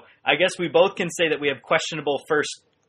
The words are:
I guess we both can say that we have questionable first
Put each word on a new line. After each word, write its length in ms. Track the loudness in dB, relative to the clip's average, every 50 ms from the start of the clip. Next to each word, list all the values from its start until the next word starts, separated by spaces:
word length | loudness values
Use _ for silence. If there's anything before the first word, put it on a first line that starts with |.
| -6 -14 _ _ -2
I 120 | 0 0
guess 220 | 2 2 0 0 -2
we 100 | -4 2
both 260 | 4 4 4 4 2
can 140 | -2 -6 -6
say 180 | -2 0 0 0
that 120 | 0 0
we 80 | -2 -4
have 140 | -4 -4 -2
questionable 600 | 0 0 0 0 -2 -8 -6 -4 -4 -4 -4 -2 0
first 340 | 0 0 0 -2 -6 -12 _ _ _ _ _